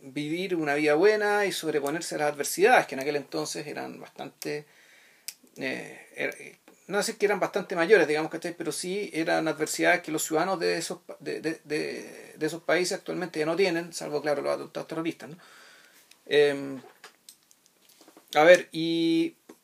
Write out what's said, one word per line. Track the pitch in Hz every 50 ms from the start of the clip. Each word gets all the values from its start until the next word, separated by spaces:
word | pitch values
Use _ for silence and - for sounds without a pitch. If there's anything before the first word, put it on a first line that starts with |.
vivir | - 135 131 147 147 151 160 175 190 196 185
una | 165 156 147 143
vida | 147 151 147 147
buena | 151 185 208 214 214 208 208 208 208 208
y | 190 170
sobreponerse | - - 160 147 151 135 143 147 170 170 - -
a | 156
las | 151 147 147
adversidades, | 143 139 - - - 180 233 247 202 156
que | - -
en | 131
aquel | 135 147 151
entonces | 143 139 - - 160 151 147 - 165 156
eran | 151 135 135 131 131 127 -
bastante, | - - - - - 135 - - - 151 147 147 151 _ _ - - - - - - - _ _ _ - - _ _ - _
eh, | - 139 131 131 120 107 104 - - - - -
er-, | - 143 135 139 -
eh, | 143 147 - - _ - - _ _ -
no | 175 202
decir | 190 - 214
que | - 208
eran | 196 208 190
bastante | 175 156 - 202 190 - 196
mayores, | 175 165 180 220 196 160
digamos, | 143 151 151 160 160
¿cachai? | - 151 - 175 -
Pero | - - 165
sí | 143 - - 180 185 208 202 - -
eran | 156 165 170 170 165 160 156
adversidades | 147 147 156 151 - - 160 165 175 170 -
que | - 156
los | 156 -
ciudadanos | - 160 151 175 190 190 165
de | 175 175 175
esos | 170 165 - 180 180
pa-, | _ - - -
de, | 160 151 143 -
de, | - 156 160 - -
de, | 147 151 156 156 143 127 120 120 - - - 107 - -
de | - 151
esos | 156 160 165 -
países | - 156 170 180 175 196 180
actualmente | - - 160 165 180 175 - 160
ya | 151
no | 156 170
tienen, | 170 196 185 165 165 175 175 160
salvo, | - 160 151 147 147
claro, | 147 151 147 143 139
los | 143 143
atentados | 139 139 135 - 151 151
terroristas, | - 156 160 165 170 - - - 123
¿no? | 156 185 - - - - - - - - - - _ - _ _ - _ _ - 143
Em, | 147 147 143 139 139 139 139 135 131 - - - _ - - - _ _ - - _ _ _ _ _ _ _ _ _ _ _ - _ - - - - - _ -
a | 147 151
ver, | 170 180 175 - -
y | - 160 165 165 165 165 165 165 165 165 165 165 - _ _ - - _